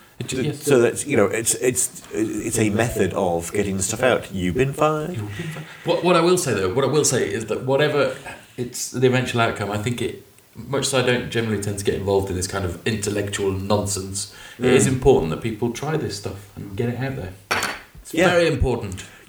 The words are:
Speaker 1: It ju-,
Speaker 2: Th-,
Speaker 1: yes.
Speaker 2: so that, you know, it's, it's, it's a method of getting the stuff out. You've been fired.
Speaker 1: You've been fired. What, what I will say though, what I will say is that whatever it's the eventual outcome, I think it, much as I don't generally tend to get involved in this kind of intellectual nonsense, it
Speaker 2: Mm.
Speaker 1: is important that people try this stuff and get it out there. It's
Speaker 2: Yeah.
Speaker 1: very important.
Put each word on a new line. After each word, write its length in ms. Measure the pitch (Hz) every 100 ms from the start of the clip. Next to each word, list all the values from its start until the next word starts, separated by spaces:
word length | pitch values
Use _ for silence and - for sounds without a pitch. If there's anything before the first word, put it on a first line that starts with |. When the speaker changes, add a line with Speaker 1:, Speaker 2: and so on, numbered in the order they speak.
| - -
Speaker 1:
It 80 | -
ju-, 80 | -
Speaker 2:
Th-, 100 | 147
Speaker 1:
yes. 80 | 135
Speaker 2:
so 160 | - 135
that, 260 | 117 - -
you 100 | 123
know, 100 | 101
it's, 280 | 107 113
it's, 480 | - 127 120 - - -
it's 460 | - 110 104 101 -
a 100 | 110
method 440 | 101 120 - 95
of 360 | - 92 85 85
getting 260 | 104 98 95
the 40 |
stuff 200 | 98 110
out. 280 | 131 113 -
You've 220 | 95 90 87
been 180 | 135
fired. 420 | 139 151 156 156 180
Speaker 1:
You've 180 | 104 101
been 100 | 160
fired. 200 | - - -
What, 200 | 127 127
what 120 | 175 170
I 40 |
will 160 | 170 180
say 160 | 147
though, 220 | 98 95
what 100 | 92
I 40 | 135
will 180 | 151 -
say 260 | 123 104
is 140 | 113 110
that 160 | 107
whatever 500 | 127 139 147 147 120 - - - - -
it's 320 | 123 - -
the 160 | 127 127
eventual 340 | 127 123 120
outcome, 300 | 113 107 101
I 80 | 107
think 240 | 107 117
it, 240 | 107 - - _ _
much 340 | - 120 139 135
as 60 |
I 80 | 131 123
don't 240 | 120 -
generally 320 | 117 113 101
tend 160 | 104 98
to 60 | -
get 80 |
involved 340 | - 95 98 95
in 80 | 90
this 100 | 87
kind 200 | 98 92
of 200 | 85 -
intellectual 680 | 110 104 101 101 - 98
nonsense, 800 | 92 98 104 98 95 95 95 - - - -
it 60 |
Speaker 2:
Mm. 80 | 123
Speaker 1:
is 120 | 127 131
important 440 | 131 139 123 -
that 100 | -
people 300 | 117 110 120
try 240 | 117 143 156
this 220 | 120 -
stuff 360 | 117 104 -
and 220 | 98 101 95
get 140 | 120
it 80 | 117
out 160 | 135 135
there. 160 | 90 - - - - - - -
It's 100 | -
Speaker 2:
Yeah. 160 | 165 180
Speaker 1:
very 180 | 175 165
important. 540 | 139 135 117 101 92 - -